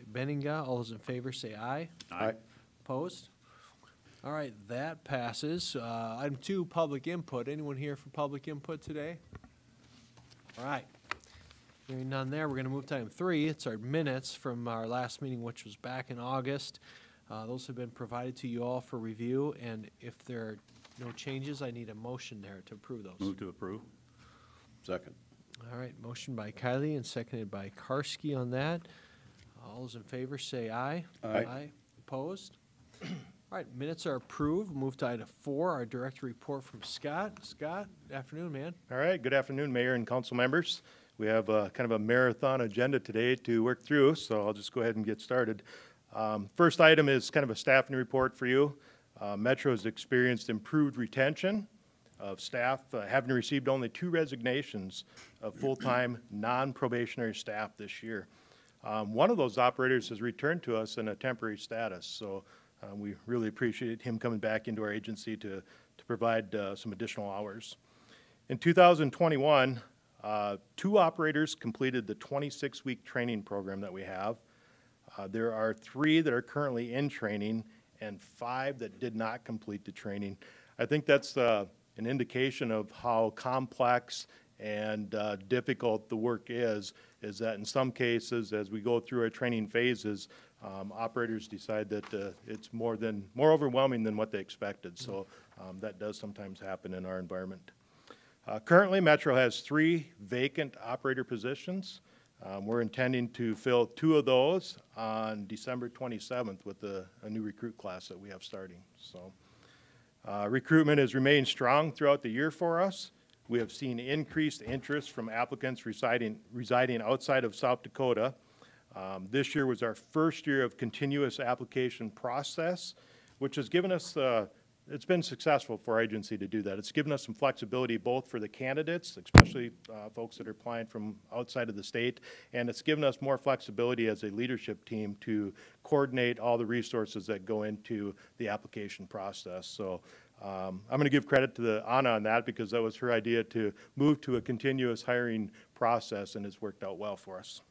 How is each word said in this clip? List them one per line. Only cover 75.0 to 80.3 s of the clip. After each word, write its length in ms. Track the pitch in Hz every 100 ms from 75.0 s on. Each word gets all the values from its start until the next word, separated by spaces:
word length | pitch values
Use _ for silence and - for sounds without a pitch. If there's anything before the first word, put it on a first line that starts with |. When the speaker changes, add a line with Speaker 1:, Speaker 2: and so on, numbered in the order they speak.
| - -
Speaker 4:
Uh, 100 | 98
there 280 | 110 113 110
are 180 | 110
three 480 | 107 - 131 151 160
that 100 | 151
are 100 | 120
currently 500 | 120 143 143 120 120
in 160 | 123 143
training 540 | - 107 104 104 113 110 - _ _
and 220 | 107 98
five 560 | - - 120 127 135 131
that 220 | 110 -
did 160 | 123 110
not 280 | 113 110
complete 400 | - 110 - 101
the 80 | -
training. 460 | 95 104 101 101